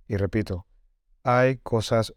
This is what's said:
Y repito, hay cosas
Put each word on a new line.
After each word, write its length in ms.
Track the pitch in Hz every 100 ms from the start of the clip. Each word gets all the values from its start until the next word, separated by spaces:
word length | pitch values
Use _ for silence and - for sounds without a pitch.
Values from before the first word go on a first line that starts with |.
| -
Y 80 | 101
repito, 500 | 98 110 101 92 - _ _ _ _ _
hay 360 | 127 123 131 131
cosas 540 | - 113 - 113 110